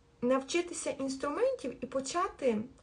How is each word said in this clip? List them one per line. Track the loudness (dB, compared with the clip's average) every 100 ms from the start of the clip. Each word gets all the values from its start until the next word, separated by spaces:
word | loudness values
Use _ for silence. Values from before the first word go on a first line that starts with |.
| _ -2
Навчитися | 4 4 2 0 0 -4 -4
інструментів | -2 -4 -2 -2 2 2 2 -4 -6
і | -4
почати | -4 -2 0 0 0 2 2 -2 -10